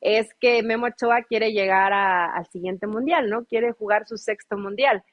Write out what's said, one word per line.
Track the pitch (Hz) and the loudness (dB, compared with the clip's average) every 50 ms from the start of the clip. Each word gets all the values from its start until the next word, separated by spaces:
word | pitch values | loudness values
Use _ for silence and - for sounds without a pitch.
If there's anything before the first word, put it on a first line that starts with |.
es | - 208 214 220 214 - - | 0 0 2 2 0 -2 -4
que | _ - 247 240 233 214 | _ 2 2 4 2 2
Memo | 226 226 226 240 247 | 0 -2 -2 -2 -4
Ochoa | 240 - 247 233 233 233 233 | -4 -2 0 2 2 2 0
quiere | - 233 220 220 220 220 | -2 -2 -2 0 0 0
llegar | 202 196 190 190 190 190 196 202 | 0 2 2 4 4 4 4 2
a, | 196 196 190 185 175 175 165 - | 2 2 2 2 2 0 0 -2
al | 175 175 - | -6 -8 -10
siguiente | - 185 175 185 190 190 208 | -10 -10 -8 -8 -8 -6 -6
mundial, | 208 214 226 262 302 349 320 254 208 | -6 -6 -4 -2 0 0 0 0 0
¿no? | 208 233 240 | -2 -4 -4
Quiere | - 233 226 233 240 233 | -4 -2 -2 -2 -2 -4
jugar | - 214 202 208 214 214 | -4 -2 0 0 0 0
su | - 226 202 | -4 -10 -8
sexto | - - 214 - - - 214 202 | -6 -6 -6 -6 -6 -8 -8 -8
mundial. | 202 196 202 233 269 277 226 190 - _ | -6 -8 -4 0 2 2 2 0 -2 _